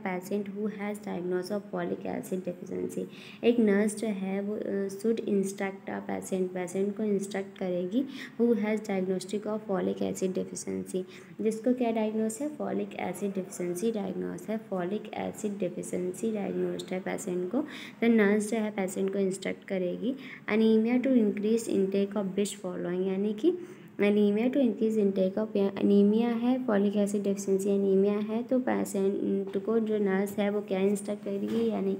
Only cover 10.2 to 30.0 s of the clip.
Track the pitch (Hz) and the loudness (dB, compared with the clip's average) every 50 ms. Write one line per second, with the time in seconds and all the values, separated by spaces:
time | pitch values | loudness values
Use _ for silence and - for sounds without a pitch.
10.2 | 185 185 185 190 185 - 180 - - - 135 190 185 - - 185 185 - - - | -2 -2 -2 -2 -4 -6 -8 -10 -6 -6 -4 -4 -4 -4 -4 -4 -4 -6 -12 -18
11.2 | - - - - 208 220 214 220 - 254 247 254 240 226 220 220 214 214 214 220 | -18 -14 -6 -2 -2 -2 0 0 2 0 2 2 2 0 0 0 0 0 0 0
12.2 | 220 220 220 - 285 302 294 - 196 196 196 202 202 202 - - - 180 175 - | 0 -2 -2 -4 -6 -6 -6 -4 -4 -4 -2 -4 -4 -6 -6 -6 -6 -6 -4 -4
13.2 | 202 196 190 196 185 - - - 180 175 175 180 220 233 214 208 196 190 180 185 | -4 -4 -4 -4 -6 -6 -6 -6 -4 -4 -2 -2 -2 -2 0 -2 -4 -4 -4 -4
14.2 | 185 180 180 170 - - 220 220 214 - 196 185 175 180 208 214 214 - - - | -4 -6 -6 -8 -6 -6 -6 -6 -6 -4 -4 -2 -2 -2 -4 -4 -6 -6 -6 -6
15.2 | 190 185 180 - - 208 196 196 190 170 175 180 175 - 185 185 180 180 180 - | -6 -6 -6 -4 -6 -6 -4 -2 -4 -4 -4 -6 -8 -6 -4 -4 -4 -4 -4 -2
16.2 | 226 226 214 202 190 185 180 180 180 175 175 180 175 - 185 185 190 185 185 180 | -2 -2 -2 -2 -2 -2 -2 -2 -2 -2 -2 -6 -6 -6 -6 -4 -4 -4 -6 -6
17.2 | - 185 180 180 180 180 - 269 302 - - - - - - - 233 233 233 220 | -4 -4 -4 -2 -2 0 0 -2 -2 -2 -8 -14 -14 -12 -4 2 4 6 8 8
18.2 | 202 196 208 214 208 214 233 220 214 214 208 202 190 185 196 196 196 190 196 202 | 8 6 6 4 2 0 0 0 -2 -2 -2 -2 -2 -2 -2 -2 -2 0 0 0
19.2 | 196 185 185 190 - 185 190 - - - 196 185 180 175 180 180 190 247 262 - | 0 0 0 -2 -4 -6 -6 -6 -6 -4 -2 -2 -2 -2 -2 -2 -2 -4 -4 -4
20.2 | - - - - - - 208 220 220 220 220 220 220 233 247 247 - 269 262 240 | -8 -14 -14 -10 -4 0 2 4 6 6 6 6 6 4 2 2 4 6 6 6
21.2 | 214 202 196 208 202 214 226 226 - - - 196 190 190 196 196 196 202 202 214 | 6 4 2 2 2 2 2 2 2 2 2 2 2 2 2 2 0 0 0 -2
22.2 | 196 185 185 202 208 202 - - - 180 180 180 175 175 180 180 185 190 190 196 | -2 -2 0 0 0 -2 -2 -6 -8 -8 -6 -4 -4 -2 0 0 0 0 0 0
23.2 | 202 214 208 214 - 349 359 - - - - - - - - - 202 208 208 208 | 0 0 0 2 2 2 2 0 -4 -12 -16 -18 -20 -8 -2 2 4 4 6 6
24.2 | 208 208 202 214 240 254 262 285 262 226 202 - 220 220 220 220 202 196 190 196 | 6 6 4 4 2 2 4 4 4 4 2 2 0 2 2 4 2 2 4 2
25.2 | 185 190 190 214 220 220 214 202 196 196 196 196 202 202 202 202 202 202 214 226 | 2 2 2 -2 -2 0 2 2 2 2 2 2 4 6 8 8 8 8 6 4
26.2 | 233 240 233 226 240 247 262 254 254 233 208 196 202 202 202 208 202 202 208 208 | 4 2 2 2 2 2 2 2 2 2 4 4 4 4 2 2 2 2 0 0
27.2 | 196 202 196 196 - 196 196 190 196 208 196 196 196 196 190 190 196 202 202 214 | 0 0 -2 0 0 0 2 2 2 2 2 2 4 4 6 6 6 4 2 0
28.2 | 208 214 214 233 247 - 254 254 254 226 208 196 196 196 - 196 190 196 202 - | 0 -2 -2 -2 0 0 0 2 2 2 0 0 0 -2 0 0 0 2 0 0
29.2 | - 202 196 196 196 190 - 196 196 220 226 226 220 214 214 214 | 0 0 0 0 0 -2 -4 -4 0 0 0 2 2 2 0 2